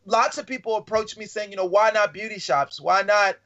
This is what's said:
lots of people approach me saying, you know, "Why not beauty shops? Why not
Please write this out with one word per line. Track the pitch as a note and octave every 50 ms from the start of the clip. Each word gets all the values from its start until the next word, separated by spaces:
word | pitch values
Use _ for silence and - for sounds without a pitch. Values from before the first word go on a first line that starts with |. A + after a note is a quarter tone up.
| -
lots | G3 A3+ A3+ B3 D4 - D4
of | A#3
people | - C4 B3 - A3+ A3
approach | G#3+ G#3+ - A3 A3 G#3+ G#3+ - G#3+
me | G#3+
saying, | - - G#3+ G#3 G3+
you | G3
know, | F#3+ F#3
"Why | F3+ F3+ G3+ G#3+ A3
not | G#3+ G#3+ G#3 G3+ D3+
beauty | F#3 G#3+ A3 G#3+ F#3+
shops? | - - D#3 C#3 C#3 - - -
Why | D3 E3+ F3+ G3 G3
not | G3+ G#3 G#3 G3+ F#3+ F#3 - _